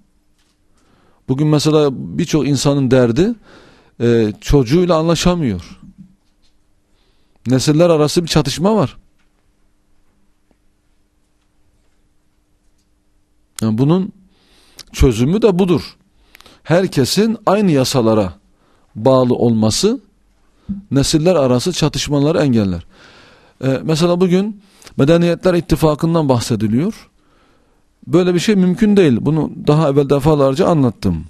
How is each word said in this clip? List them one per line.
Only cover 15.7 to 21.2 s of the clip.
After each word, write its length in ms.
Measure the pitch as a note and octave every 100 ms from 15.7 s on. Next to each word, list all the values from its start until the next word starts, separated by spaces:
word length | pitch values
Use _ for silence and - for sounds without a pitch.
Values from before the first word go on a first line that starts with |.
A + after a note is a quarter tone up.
| D3 - - _ _ _ - - - -
Herkesin 720 | E3 F#3 D3+ B2 - A3 A3 -
aynı 260 | G3 G3
yasalara 640 | C#3+ B2+ C#3 A2 G#2+ F#2+ - _ _ _ _ _ -
bağlı 380 | A#2+ C3 B2+
olması 640 | A#2+ A#2+ A2+ G#2+ - G3 C4+ - _ _ _ _ _ - - -
nesiller 440 | C3 C3+ D#3+